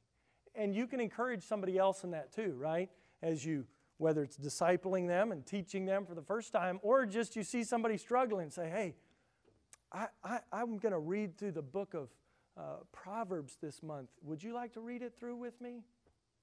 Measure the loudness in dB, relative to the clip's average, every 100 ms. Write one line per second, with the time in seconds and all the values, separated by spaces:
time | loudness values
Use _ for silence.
0 | _ _ _ _ -14 -2 0 0 0 0
1 | -2 0 -2 -2 -2 -2 2 6 6 4
2 | -4 -6 -6 -2 -2 0 0 0 0 -8
3 | _ -4 0 0 0 -2 -2 _ _ 0
4 | 4 4 0 -4 -6 2 4 4 4 2
5 | 4 4 4 0 -4 -4 -2 -2 2 0
6 | 0 -8 -2 -4 0 2 2 0 6 6
7 | 6 2 0 -2 -2 0 2 2 2 0
8 | 2 4 4 2 -2 -4 -2 -2 -2 -6
9 | _ _ _ _ _ _ _ -20 _ -8
10 | -8 -8 -6 -6 -4 -4 -2 0 2 2
11 | 0 0 0 -2 -4 -4 -4 -4 -4 -6
12 | -8 -12 _ _ _ -12 -10 -10 -12 -18
13 | -10 -6 -4 -4 -6 -10 -10 -10 -10 -10
14 | -10 _ -10 -8 -6 -6 -6 -8 -8 -6
15 | -8 -8 -8 -6 -8 -10 -12 -12 -16 _
16 | _ _ _ _